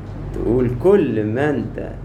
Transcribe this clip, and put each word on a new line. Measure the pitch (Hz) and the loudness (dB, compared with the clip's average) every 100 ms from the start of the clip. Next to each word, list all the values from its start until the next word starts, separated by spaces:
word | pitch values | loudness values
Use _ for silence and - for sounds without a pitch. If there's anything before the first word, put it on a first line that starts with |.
| - - - | -12 -10 -8
تقول: | - - 127 120 123 | -4 0 2 2 2
"كل | 180 202 139 110 107 | 4 4 4 0 0
ما | 113 151 | 0 0
أنت | 131 107 - - - | 0 -4 -6 -10 -10